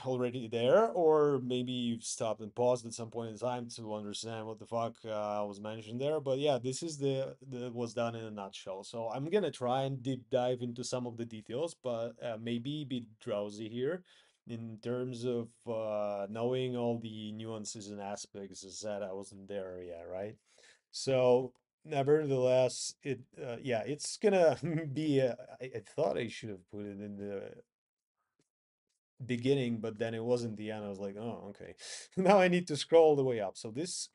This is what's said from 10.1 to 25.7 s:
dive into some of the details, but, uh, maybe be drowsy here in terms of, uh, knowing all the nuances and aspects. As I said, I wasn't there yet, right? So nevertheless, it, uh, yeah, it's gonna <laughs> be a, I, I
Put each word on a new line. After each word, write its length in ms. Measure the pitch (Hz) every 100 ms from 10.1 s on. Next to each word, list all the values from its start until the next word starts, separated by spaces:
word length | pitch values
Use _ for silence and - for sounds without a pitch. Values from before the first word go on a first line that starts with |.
| 127 -
dive 320 | 127 123 123
into 220 | 123 120
some 240 | 120 127 123
of 80 | 113
the 80 |
details, 540 | 117 110 104 120 170 -
but, 400 | 123 117 117 -
uh, 140 | 120 110
maybe 420 | 117 120 127 151
be 220 | 135 123 110 110
drowsy 480 | 120 104 104 104 110
here 340 | 120 135 180 - - _ _ -
in 320 | 117 113 110
terms 400 | 117 123 127 117
of, 240 | 123 120 117 _ 120
uh, 640 | 110 110 104 104 101 98
knowing 460 | 110 120 131 127 123
all 240 | 120 117
the 320 | 113 107 107
nuances 560 | 107 110 110 101 113 101
and 140 | 101
aspects. 640 | 98 104 - 101 98 90 95
As 180 | 87
I 60 | 107
said, 120 | 101
I 120 | 98
wasn't 340 | 98 98 98 98
there 340 | 101 92 90
yet, 260 | 87 85 85
right? 240 | 92 104 120 _ _ - _ _
So 640 | - 135 131 123 123 127 - _ _ 156
nevertheless, 1080 | 143 139 156 147 135 127 127 127 - - -
it, 200 | - 131 - -
uh, 160 | 135 117
yeah, 200 | 131 110 110
it's 320 | 147 - -
gonna 400 | 208 190 160 -
<laughs> 320 | 170 160 151
be 260 | 135 156 135
a, 180 | 127 - - 107
I, 40 |
I 160 | 131